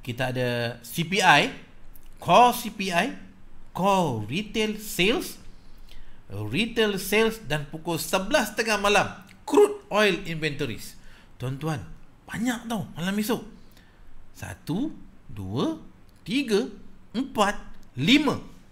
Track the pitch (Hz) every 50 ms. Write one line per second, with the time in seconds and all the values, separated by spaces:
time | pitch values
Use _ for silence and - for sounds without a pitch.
0 | - 127 117 117 131 127 123 127 123 123 120 120 120 117 120 - - - - 160
1 | 170 165 185 208 190 180 151 143 - 262 - - - - - - - - - -
2 | - - - - - - 175 202 247 247 233 233 - 214 - - 196 190 180 175
3 | 190 277 285 - - - - - - - - - - - - - 175 196 196 190
4 | 175 151 123 110 104 104 123 185 214 214 - 220 214 214 208 214 - - - -
5 | 175 196 247 359 - - - - - - - - - - - - - - - -
6 | - - - - - - 101 101 107 104 113 160 220 226 226 233 220 214 202 185
7 | 185 - - 214 226 226 220 - - 127 147 151 143 - - 160 - 170 170 156
8 | - - - 190 190 208 277 302 226 208 - - 233 214 214 202 196 202 208 196
9 | 160 104 - - - - - - - - - 349 415 - - - - - 165 202
10 | 214 202 185 165 - 160 165 156 151 156 143 131 151 123 107 - - - - -
11 | - - - - - - - - 120 127 135 135 143 160 156 123 90 - - -
12 | - - - - _ - - - 220 254 240 233 240 226 233 208 147 - - -
13 | 170 185 196 208 214 214 240 - - - - - - - - - - - - -
14 | - - - - - - - - - 92 92 - - - 147 196 269 320 - -
15 | - - - - - - 120 104 95 92 101 123 190 311 320 311 - - - -
16 | - - - - - - 220 277 285 233 214 196 247 269 - - - - - -
17 | - - - 208 269 - - 226 202 196 202 - - - - - - - - 120
18 | 131 170 254 302 302 262 165 101 - - - - - -